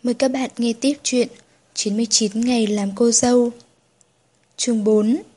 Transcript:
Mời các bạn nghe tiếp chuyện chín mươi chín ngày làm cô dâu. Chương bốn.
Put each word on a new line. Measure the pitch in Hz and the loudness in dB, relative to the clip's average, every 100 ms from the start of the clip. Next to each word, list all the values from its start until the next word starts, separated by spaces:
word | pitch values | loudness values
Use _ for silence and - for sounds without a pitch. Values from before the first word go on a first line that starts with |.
| 240 | -2
Mời | |
các | 233 262 | 0 0
bạn | 262 247 - | 0 -6 -2
nghe | 233 | -4
tiếp | 226 269 285 | 0 -2 -2
chuyện | - 247 233 - _ _ _ | -2 -2 -2 -4 _ _ _
chín | - 214 202 | -8 -4 -2
mươi | 226 | -2
chín | - 214 214 | 0 -2 -2
ngày | 240 240 214 | -2 0 0
làm | 208 202 196 | -2 -4 0
cô | 233 | 2
dâu. | 226 247 247 240 240 - _ _ _ _ _ _ _ _ - | 2 2 2 2 -4 -20 _ _ _ _ _ _ _ _ -8
Chương | - 226 | -4 0
bốn. | 208 214 214 285 427 | 2 2 2 0 -4